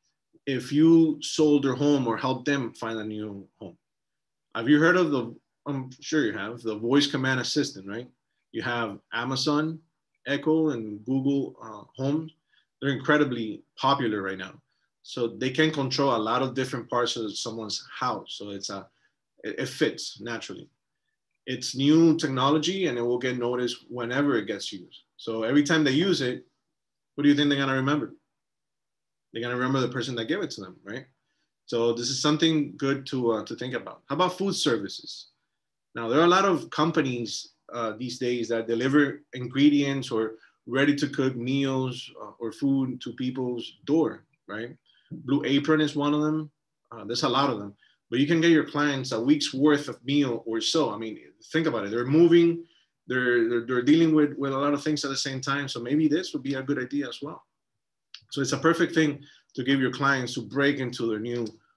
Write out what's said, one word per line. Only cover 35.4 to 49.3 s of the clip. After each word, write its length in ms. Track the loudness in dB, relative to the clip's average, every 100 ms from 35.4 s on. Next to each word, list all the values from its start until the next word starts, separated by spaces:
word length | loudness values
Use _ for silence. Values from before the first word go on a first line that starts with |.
| _ _ _ _ _
Now, 140 | -8 0
there 120 | 4
are 40 |
a 40 | 6
lot 160 | 6
of 240 | 4 0 -2
companies, 800 | -2 0 2 0 -2 -6 -8 -12 _ -12
uh, 200 | -6 -6
these 260 | -6 -8 -4
days 300 | -2 -2 -2
that 180 | -2 -2
deliver 560 | 0 2 4 2 -2 _
ingredients 760 | -10 -4 4 4 4 2 -2 -2
or 240 | -2 -2 -6 _ _ -4
ready 300 | 2 2 2
to 120 | 0
cook 280 | 0 -2 -2
meals, 760 | -2 0 0 -2 -4 -6 -14 -16
uh, 120 | -18 -10
or 100 | -10
food 500 | -2 0 2 0 -6
to 100 | -10
people's 640 | -6 -6 -4 -6 -6 -10 -10
door, 400 | -2 0 0 -4 _ _ -12
right? 280 | -10 -10 -14 _ _ -18
Blue 320 | -10 -2 -2
Apron 360 | 2 0 2 2
is 140 | 2
one 180 | 0 0
of 100 | 0
them. 280 | 0 -2 -6 _ _ _ -20
Uh, 140 | -14
there's 180 | -8 -2
a 60 | 0
lot 220 | 2 0
of 100 | -2
them. 120 | -8 -14 _ _ -4
But 100 | 0
you 60 | 2
can 140 | 4
get 100 | 6
your 140 | 4
clients 480 | 4 0 0 -2 -4
a 80 | -2
week's 320 | 2